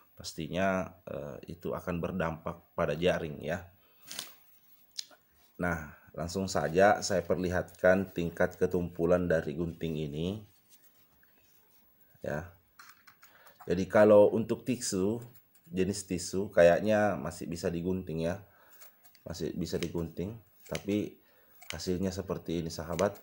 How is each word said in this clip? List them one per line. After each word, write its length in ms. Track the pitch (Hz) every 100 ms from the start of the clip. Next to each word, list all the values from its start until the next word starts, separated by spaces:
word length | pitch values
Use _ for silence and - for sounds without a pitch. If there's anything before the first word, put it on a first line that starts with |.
| _ -
pastinya, 720 | 85 - 78 82 98 92 90 - -
eh, 480 | 69 71 67 -
itu 160 | 85 80
akan 320 | - - 87
berdampak 720 | 82 92 80 82 - 85 _
pada 240 | - 82 76
jaring 400 | 87 82 82 71 73
ya. 160 | 87 90 - _ _ - - - - _ _ _ _ _ - - - _ _ _ -
Nah, 320 | 87 85 73 78 -
langsung 400 | - 85 92 95
saja 480 | 92 73 80 98 -
saya 240 | - 95
perlihatkan 880 | - 87 90 90 - - 90 92 95
tingkat 480 | - 85 - 87 -
ketumpulan 640 | 90 92 85 - 85 90
dari 320 | 87 80 80 73
gunting 400 | 85 80 82 78
ini 480 | 76 73 85 107 107 _ _ - _ _ _ _ _ _ _ _ _ _ _ _ _ _
ya. 240 | - 73 90 - _ - - - - _ - - - -
Jadi 240 | - 90 90
kalau 400 | 107 107 104 104 110
untuk 320 | 110 113 -
tisu, 480 | 120 - 98 98 117 120 - _ _
jenis 400 | - 87 92 101
tisu 480 | - 90 - 95 101
kayaknya 640 | - 87 85 104 107 104 85
masih 320 | 73 - -
bisa 240 | 85 92
digunting 560 | 85 87 92 90 80 82
ya. 160 | 98 101 _ _ - - _ _ _
Masih 320 | - - 78 -
bisa 240 | 80 87
digunting, 560 | 82 82 80 - 90 117 - _ -
tapi 480 | - 101 104 95 - _ _ _ _ -
hasilnya 400 | 82 92 90 95
seperti 480 | 90 - 82 - 85
ini 80 | 82
sahabat 480 | 80 80 85 104 -